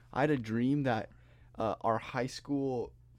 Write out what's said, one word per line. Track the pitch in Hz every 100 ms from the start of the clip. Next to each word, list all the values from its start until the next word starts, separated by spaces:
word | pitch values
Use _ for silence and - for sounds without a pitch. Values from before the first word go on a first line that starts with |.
| -
I | -
had | 151
a | 143
dream | 110 113 127 147
that, | 135 113 - - - - - -
uh, | 110 -
our | - 110
high | - 127 131
school | - - 139 135 123 104 - -